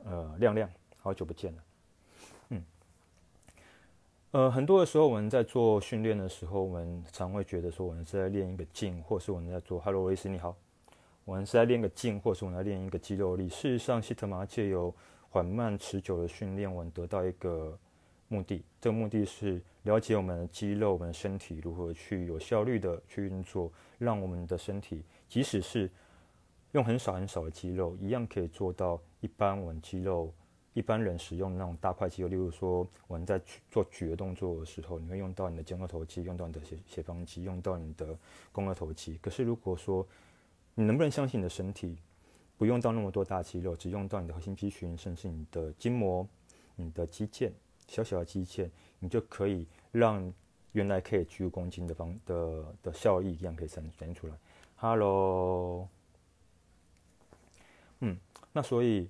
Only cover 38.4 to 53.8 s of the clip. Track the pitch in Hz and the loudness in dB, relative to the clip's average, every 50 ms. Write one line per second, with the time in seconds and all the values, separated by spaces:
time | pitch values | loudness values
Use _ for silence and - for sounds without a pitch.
38.4 | - - - 101 98 95 92 - 87 78 80 - - - 80 - - 101 90 - | -18 -8 -4 -2 -2 -2 -2 -2 -4 -6 -6 -8 -8 -10 -10 -6 -6 -6 -2 0
39.4 | 127 117 120 113 - 95 90 85 - - 95 92 95 - - - - - - _ | 0 0 0 0 0 -2 -2 -2 0 0 0 0 0 -2 -8 -20 -20 -20 -20 _
40.4 | _ _ _ _ _ _ - 113 110 107 110 151 165 147 - 151 139 131 - 113 | _ _ _ _ _ _ 0 2 4 4 6 6 4 2 2 2 0 0 0 0
41.4 | 92 85 - - 92 95 101 - - 87 85 82 - _ _ _ _ - - - | -2 -2 -2 -2 -4 -4 -4 -6 -6 -8 -8 -10 -14 _ _ _ _ -20 -20 -20
42.4 | - _ _ - 104 110 123 120 117 117 113 117 104 95 92 104 95 - 98 92 | -20 _ _ 2 4 4 4 4 4 2 2 2 0 0 2 0 0 2 0 -2
43.4 | 90 - - 90 87 92 85 - - 90 95 101 98 95 107 98 87 82 80 82 | -2 -2 -4 -4 -2 -2 -4 -4 -4 -4 -2 -2 -2 -2 -2 -4 -4 -4 -6 -6
44.4 | 80 98 95 - 101 101 - - 92 85 85 82 - 95 87 - - 92 82 80 | -6 -6 -4 -2 -2 -4 -4 -4 -8 -8 -6 -6 -6 -8 -8 -6 -6 -8 -6 -6
45.4 | 78 - - 85 80 78 73 - - 117 123 123 107 95 90 90 92 104 - _ | -8 -6 -6 -4 -4 -6 -6 -2 -2 0 2 2 2 2 2 0 -2 -4 -10 _
46.4 | _ - - - - - - - 85 80 78 87 85 82 - - 107 101 - - | _ -20 -20 -20 -20 -18 -12 -10 -8 -8 -4 -4 -4 -4 -4 -6 -6 -6 -2 -2
47.4 | 120 101 - - _ _ _ _ - - - - 113 - 98 90 85 - - 95 | -2 -2 -2 -6 _ _ _ _ -18 -8 -4 -4 -2 0 0 -2 -2 -2 -4 -4
48.4 | 92 92 - - 92 87 - - - - _ - 92 87 - 113 - - - - | -4 -4 -4 -4 -4 -6 -6 -14 -20 -20 _ -8 -6 -2 0 -2 -2 -2 -4 0
49.4 | 98 101 98 90 82 - - - - - - 117 117 113 107 98 92 90 90 - | 0 2 2 0 -4 -6 -12 -20 -10 -2 4 6 6 6 4 2 -4 -6 -8 -12
50.4 | - _ _ _ _ - - 107 98 101 98 92 - - 110 95 85 - - - | -18 _ _ _ _ -4 0 0 2 2 2 0 0 2 2 2 2 0 -2 -4
51.4 | 95 90 - 92 87 90 - 90 87 85 82 - 85 82 90 113 - - 87 85 | -2 -2 -2 -2 -6 -4 -6 -6 -6 -6 -6 -6 -6 -8 -8 -10 -6 -4 -2 -2
52.4 | 85 82 80 78 78 78 - - - 90 80 - - 113 98 90 95 95 85 78 | -2 -2 -4 -6 -8 -10 -12 -10 -8 -8 -4 2 4 4 4 4 2 0 -2 -4
53.4 | 90 87 82 80 85 78 - 85 | -6 -6 -6 -6 -8 -8 -8 -10